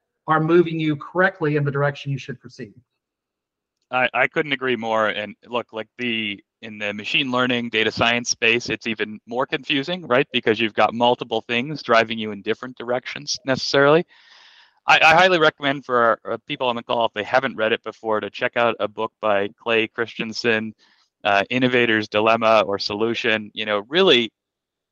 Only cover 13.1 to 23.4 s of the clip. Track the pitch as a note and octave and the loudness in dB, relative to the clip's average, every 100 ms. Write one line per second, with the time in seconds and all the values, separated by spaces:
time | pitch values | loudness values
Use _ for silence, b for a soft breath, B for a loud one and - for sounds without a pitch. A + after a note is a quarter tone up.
13.1 | - C#3+ - C3+ C3 - C#3+ C#3+ D#3+ - | -12 -8 -8 -4 -4 0 4 6 4 2
14.1 | b b b b b b b - C3 D#3 | b b b b b b b 2 6 6
15.1 | D#3+ F#3 F3 D#3 - C#3+ C#3+ B2+ B2 A#2 | 6 4 4 2 2 -2 -4 0 2 4
16.1 | G#2+ G2 A2+ - D3 B2+ A#2 - A#2+ A2+ | 2 -4 -8 -8 -4 -2 -4 -4 -2 -2
17.1 | G#2 G2+ B2+ C3+ A2+ A2 A2+ A2 - A2 | -2 0 0 0 -2 0 0 -4 -8 -2
18.1 | G#2+ G2+ - B2 B2 A#2 A2+ G#2 G#2+ A2 | -2 -4 -6 -4 0 0 0 -6 -4 -8
19.1 | - G#2+ G2+ G2+ - A#2 A2+ A2 - A2 | -4 0 0 -2 -6 -2 0 0 -4 -6
20.1 | - A2+ G#2+ A#2+ A2 A2 - b b b | -6 -8 -4 0 0 -4 -12 b b b
21.1 | _ G#2 G2+ - B2+ B2+ B2 A#2 A2 G#2+ | _ 0 2 2 0 2 4 2 0 0
22.1 | G#2 A2 A#2 A2+ A2+ F#2+ G2+ - G#2 A2+ | 0 2 2 4 4 4 -2 -4 -2 -2
23.1 | A2+ A#2 A2 | -2 -2 -2